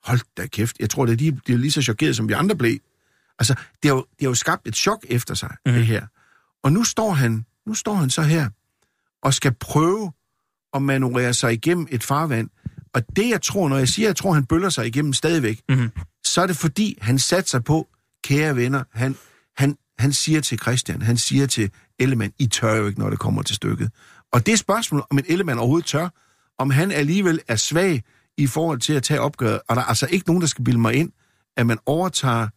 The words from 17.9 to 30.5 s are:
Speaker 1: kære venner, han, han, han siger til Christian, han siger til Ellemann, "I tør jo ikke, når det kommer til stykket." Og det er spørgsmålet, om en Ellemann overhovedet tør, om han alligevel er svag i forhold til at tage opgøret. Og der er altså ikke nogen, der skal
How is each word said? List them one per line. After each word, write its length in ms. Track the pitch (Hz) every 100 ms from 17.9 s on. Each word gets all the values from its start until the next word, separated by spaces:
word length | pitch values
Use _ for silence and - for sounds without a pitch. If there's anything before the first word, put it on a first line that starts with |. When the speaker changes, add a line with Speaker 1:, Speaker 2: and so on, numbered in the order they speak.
| _ _ _
Speaker 1:
kære 320 | - 139 156 131
venner, 260 | 123 135 120
han, 240 | 113 131 135 - _ _ -
han, 200 | 135 143 _ -
han 140 | 120
siger 280 | 139 - 156
til 180 | - 113
Christian, 440 | - 127 - 85
han 140 | 104 117
siger 300 | - 135 139
til 240 | - 101 _ _ _
Ellemann, 340 | 131 127 101 -
"I 80 | 123
tør 280 | - 113 110
jo 100 | 104
ikke, 140 | 101
når 100 | 101
det 80 | 101
kommer 240 | 104 101
til 140 | 98 -
stykket." 340 | 107 - 113 - - - _
Og 140 | 123 120
det 60 |
er 40 | 220
spørgsmålet, 500 | - 208 226 147 -
om 80 | 139
en 60 | 135
Ellemann 300 | 175 180 117
overhovedet 280 | 117 160 -
tør, 220 | 147 175 _ _ _ _ -
om 120 | 135
han 200 | 135 190
alligevel 480 | 151 147 185 190 160 -
er 80 | 110
svag 460 | - 156 190 143 - _ _ -
i 80 | 139
forhold 340 | 175 165 131
til 120 | -
at 100 | 147
tage 180 | 120 147
opgøret. 400 | 135 - 117 107 -
Og 80 | 117
der 60 |
er 40 | 127
altså 200 | 117 135
ikke 160 | 185 170
nogen, 140 | 170
der 60 |
skal 160 | 160